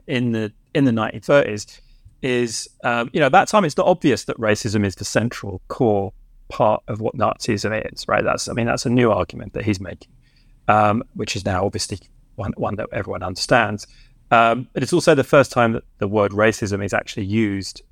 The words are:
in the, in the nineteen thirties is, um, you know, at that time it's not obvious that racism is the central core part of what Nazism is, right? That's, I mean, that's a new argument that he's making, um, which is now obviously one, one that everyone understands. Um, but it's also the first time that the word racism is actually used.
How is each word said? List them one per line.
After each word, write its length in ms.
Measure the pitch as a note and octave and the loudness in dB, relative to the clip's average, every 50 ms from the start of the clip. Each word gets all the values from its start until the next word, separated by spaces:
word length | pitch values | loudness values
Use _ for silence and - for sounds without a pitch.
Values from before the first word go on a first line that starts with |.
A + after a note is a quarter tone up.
| - | -8
in 240 | - B2+ A#2+ B2 A#2+ | -6 -4 -2 -2 -2
the, 220 | A2+ A2 A2 G2+ - _ _ _ - | -2 -4 -4 -6 -8 _ _ _ 0
in 120 | - C#3 | 2 2
the 80 | C3 A2+ | 2 2
nineteen 280 | A2 G#2+ - - G#2 | 0 -2 -4 -6 -6
thirties 600 | - - C#3+ C#3+ - - G#2+ G2+ - - - - - _ - _ - - - _ - | 0 2 4 4 4 2 -4 -8 -10 -14 -18 -20 -20 _ -20 _ -20 -20 -12 _ -4
is, 440 | C3 B2 A#2+ A#2+ A2+ A2 - - - _ _ - | -2 0 0 0 -2 -4 -8 -12 -14 _ _ -4
um, 280 | B2 A#2+ A#2+ A#2 - - | -2 -2 -2 -2 -2 0
you 60 | - | 2
know, 80 | D3 | 2
at 40 | C3 | 4
that 160 | E3 G3 F3 | 6 4 4
time 160 | - - G#3+ F#3 | 4 2 2 2
it's 140 | D3 - | 2 0
not 80 | - F3+ | 2 2
obvious 380 | - F3+ - - D3+ A2 - - | 2 2 4 2 2 2 2 -2
that 120 | - - | -6 -6
racism 460 | - A2+ G#2+ G#2+ - - G#2+ G#2+ G#2+ G2+ | -2 0 2 2 2 0 -2 0 0 0
is 120 | G2 - | 0 -2
the 100 | - G2+ | -6 -8
central 560 | - - A#2+ G#2+ A#2+ - - - G2 F#2 - - | -4 -2 0 -2 -2 -4 -8 -10 -12 -12 -12 -12
core 440 | - - - C3 A2 G#2 G2+ G2 G2 - - - _ - - - - | -10 -2 0 2 2 2 0 -2 -4 -8 -14 -20 _ -20 -20 -18 -10
part 320 | - - B2 G#2+ A2 - - | -2 0 2 2 2 0 -4
of 120 | - A2 G#2+ | -8 -8 -6
what 160 | A2 A2+ - | -6 -6 -2
Nazism 800 | G#2+ G#2 A2 - - - - G#2+ G2+ - G#2 A2 G#2+ - - - | -2 -2 -2 -2 -2 -4 -4 -2 -2 -2 -4 -4 -4 -6 -8 -10
is, 140 | - - | -10 -4
right? 160 | - G#2 G#2 G#2 | 0 0 0 2
That's, 260 | - - - - - | 0 -2 -2 -4 -6
I 40 | - | -4
mean, 120 | A#2 A#2 | -2 -2
that's 220 | A#2 C3 B2 - | -2 -2 -2 0
a 20 | B2 | 0
new 220 | A#2+ B2+ A#2+ A2+ | 2 4 4 4
argument 420 | G2+ F#2 F2 - - - - - - | 2 0 -2 -4 -8 -12 -14 -10 -10
that 100 | - G2 | -4 -2
he's 160 | A2 G2 F#2 | -2 -2 -2
making, 300 | G2 E2+ - - - _ _ _ _ _ _ _ _ _ _ _ _ | -6 -10 -14 -16 -20 _ _ _ _ _ _ _ _ _ _ _ _
um, 360 | - G#2+ G#2+ G#2 G#2 G#2+ A#2+ - - - | 2 2 4 4 2 2 -2 -4 -8 -10
which 220 | - A2 - - | -10 -8 -8 -8
is 100 | G2+ F#2 | -6 -4
now 180 | G#2 F#2+ F2+ F#2+ | -4 -2 -2 -2
obviously 360 | G2+ - G2+ - - G#2 F#2+ - _ _ _ _ _ _ | -2 -4 -6 -8 -8 -10 -12 -14 _ _ _ _ _ _
one, 200 | - A2+ A#2 - | -10 -8 -8 -6
one 180 | - A#2 G#2 G#2 | -6 -6 -6 -6
that 100 | G2+ A2+ - | -6 -8 -8
everyone 300 | - A#2 G2 G2+ F#2+ F#2 | -8 -8 -8 -8 -8 -8
understands. 640 | F#2 F#2 F#2 - - - D3 A#2+ A2 G#2 G#2+ G2+ - - - - - _ _ _ _ - | -8 -8 -8 -8 -2 2 2 2 2 0 -4 -8 -10 -16 -20 -20 -20 _ _ _ _ 4
Um, 360 | A#2+ A#2 A#2 A2+ A#2 B2+ B2+ - - | 6 6 6 6 4 0 -4 -6 -6
but 80 | D#3+ | -4
it's 120 | C3 - F3+ | -2 0 0
also 200 | E3 - E3+ D#3 | 2 4 4 4
the 100 | C3+ B2+ | 4 4
first 280 | - D#3+ C#3+ B2 - | 4 6 4 4 4
time 220 | - B2+ A#2 A2+ A2+ | 2 2 2 2 2
that 100 | - - _ _ - | -2 -6 _ _ -6
the 80 | A2 | -4
word 240 | G2 G#2 G#2+ G2+ G2+ | 0 2 2 2 2
racism 520 | G2+ G#2 G#2+ A2+ G#2+ - A#2 G2 G2+ G2 G2+ | 2 4 4 4 2 0 -2 -4 -2 -4 -2
is 80 | F#2 | -2
actually 360 | - G#2+ - - - A#2 G2+ | -4 -4 -4 -6 -8 -8 -4
used. 560 | F#2+ G#2 A2+ A2 G2+ G2 G2 F#2 - - - - _ | -2 0 2 2 0 0 -4 -6 -10 -14 -18 -14 _